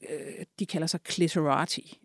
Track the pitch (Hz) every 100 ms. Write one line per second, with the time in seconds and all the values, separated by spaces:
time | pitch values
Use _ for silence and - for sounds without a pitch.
0 | - 147 139 - - - 190 175 160 170
1 | - - 170 175 151 135 - - - -